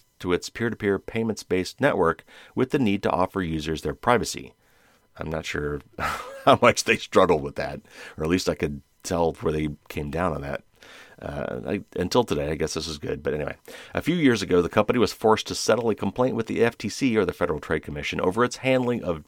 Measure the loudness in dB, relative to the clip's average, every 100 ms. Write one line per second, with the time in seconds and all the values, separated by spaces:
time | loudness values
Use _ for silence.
0 | _ -8 -2 0 -2 -6 -6 -2 0 0
1 | -2 -4 -4 -4 -2 -2 -2 0 0 4
2 | 2 0 -8 -20 -8 -2 0 2 2 2
3 | 0 0 0 -2 -2 -2 -4 -4 -6 -2
4 | 2 2 0 -8 -14 _ _ _ _ _
5 | _ -12 -6 -6 -4 -6 -4 -6 -10 -8
6 | -6 -6 -10 2 6 8 6 4 2 0
7 | 4 6 6 4 0 -6 -8 -8 -14 -20
8 | -16 -4 0 2 2 -2 -4 -4 -14 _
9 | -4 0 0 0 -2 -2 -4 -6 -10 -8
10 | -6 -2 -2 -2 -6 -10 -12 _ -20 -20
11 | -20 -14 -10 -8 -6 -6 -6 -6 -6 -6
12 | 0 0 2 -2 -2 -4 -4 -4 -8 -8
13 | -8 -6 -4 -4 -4 -10 -16 -20 -8 -4
14 | -2 2 4 2 2 2 4 2 2 2
15 | 0 2 2 2 0 -2 2 2 2 -2
16 | -2 0 0 0 -2 0 0 0 -8 -2
17 | 2 2 2 0 -2 -2 -2 -4 -4 -8
18 | -6 -2 0 2 0 0 0 2 2 -2
19 | -2 -6